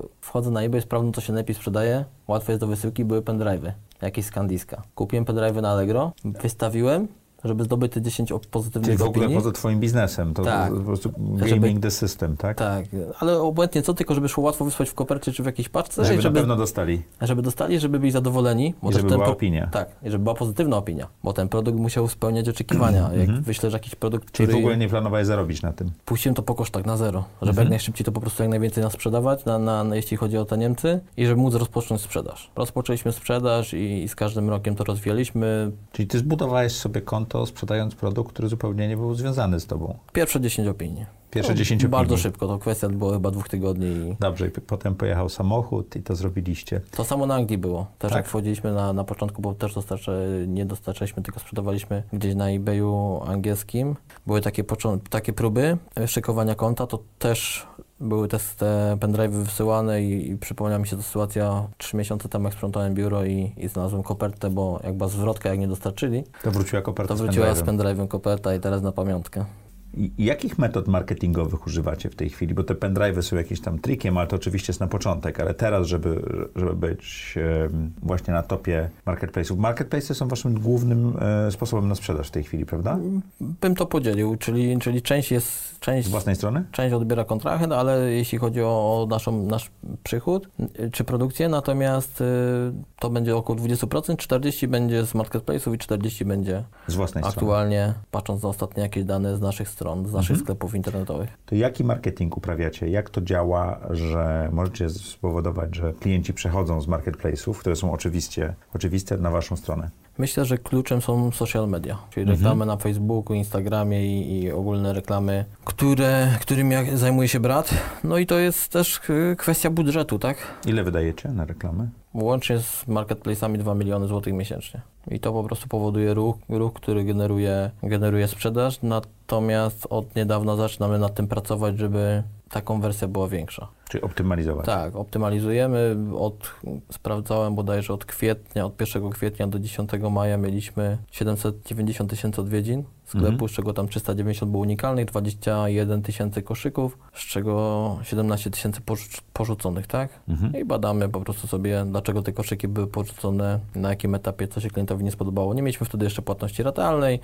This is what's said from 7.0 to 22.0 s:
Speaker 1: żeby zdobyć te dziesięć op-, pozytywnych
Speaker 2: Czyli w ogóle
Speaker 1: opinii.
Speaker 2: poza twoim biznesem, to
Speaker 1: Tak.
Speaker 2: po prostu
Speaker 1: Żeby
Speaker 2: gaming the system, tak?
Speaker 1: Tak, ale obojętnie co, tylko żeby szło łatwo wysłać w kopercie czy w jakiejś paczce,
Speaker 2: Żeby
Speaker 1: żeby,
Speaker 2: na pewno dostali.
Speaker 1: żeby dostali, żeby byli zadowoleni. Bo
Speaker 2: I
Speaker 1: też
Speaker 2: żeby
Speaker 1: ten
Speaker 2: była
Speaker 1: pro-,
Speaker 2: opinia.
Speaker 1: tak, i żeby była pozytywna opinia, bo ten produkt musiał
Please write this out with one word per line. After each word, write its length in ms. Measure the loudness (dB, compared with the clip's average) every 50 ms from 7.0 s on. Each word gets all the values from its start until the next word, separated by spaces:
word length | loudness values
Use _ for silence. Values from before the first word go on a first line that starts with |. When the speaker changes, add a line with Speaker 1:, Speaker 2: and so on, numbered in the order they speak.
| 0 -2 -6 -14 _ _ _ -8 -4
Speaker 1:
żeby 200 | -2 0 0 0
zdobyć 280 | 2 2 2 2 0
te 100 | 0 0
dziesięć 300 | -2 -2 0 -2 -2 -2
op-, 160 | -2 -6 -6 -2
pozytywnych 340 | -2 -2 -2 -2 -2 0 2
Speaker 2:
Czyli 120 | 4 4
w 40 | 4
ogóle 240 | 4 4 4 4 4
Speaker 1:
opinii. 160 | 4 4 2
Speaker 2:
poza 100 | 2 0
twoim 280 | -2 0 0 2 2 4
biznesem, 540 | 2 4 4 4 4 2 2 0 0 0 0
to 100 | 2 2
Speaker 1:
Tak. 300 | 2 2 2 2 2 2
Speaker 2:
po 60 | 0
prostu 300 | 0 0 -2 0 -2 -4 -4 -2 -2 0 2
Speaker 1:
Żeby 120 | 2 4 4 6 6
Speaker 2:
gaming 200 | 6 6 4 4 2
the 80 | 0
system, 460 | 0 0 -2 -2 -2 -2 -2 -2 -2
tak? 200 | -2 -2 -2 -2
Speaker 1:
Tak, 280 | 0 0 0 0 -2 -4 -4 -6 -6 -6 -6 -4 -2
ale 200 | 2 2 2 4
obojętnie 400 | 2 2 2 2 2 2 2 0
co, 120 | 2 2 0
tylko 200 | 0 2 2 2
żeby 140 | 2 2 2
szło 140 | 2 2 2
łatwo 220 | 2 2 2 -2
wysłać 240 | -2 0 0 -2 -2
w 40 | 0
kopercie 380 | -4 -2 0 0 -2 -2 -4
czy 120 | -4 -2 -2
w 20 |
jakiejś 240 | -2 -2 -2 -4 -2
paczce, 360 | -2 -2 -2 -2 0 2 4
Speaker 2:
Żeby 160 | 4 6 6
Speaker 1:
żeby, 120 | 4 4 4
Speaker 2:
na 40 | 4
pewno 140 | 4 4 4
dostali. 460 | 2 2 0 0 0 0 0 0 0 -2 -6 -6 -2
Speaker 1:
żeby 200 | 0 0 2 2
dostali, 380 | 0 0 0 -2 0 0 2 2
żeby 200 | 2 2 2 2
byli 120 | 2 2
zadowoleni. 640 | 2 2 2 2 2 4 4 4 4 4 2 0 0 -2
Bo 80 | 0 2
Speaker 2:
I 20 | 4
Speaker 1:
też 40 | 4
Speaker 2:
żeby 80 | 6 6
Speaker 1:
ten 80 | 6
Speaker 2:
była 80 | 6 6
Speaker 1:
pro-, 80 | 4 4
Speaker 2:
opinia. 340 | 4 2 2 4 2 2 0
Speaker 1:
tak, 180 | 0 -2 -2 -4 -8 -8 -4
i 60 | -2
żeby 140 | 0 2 2
była 120 | 2 0
pozytywna 420 | 0 0 -2 0 2 2 2 2
opinia, 300 | 2 0 -2 -4 -6 -6 -10 -12 -6 -4
bo 100 | -2 0
ten 160 | 0 0 2
produkt 280 | 2 2 2 2 2
musiał 300 | 2 2 2 2 2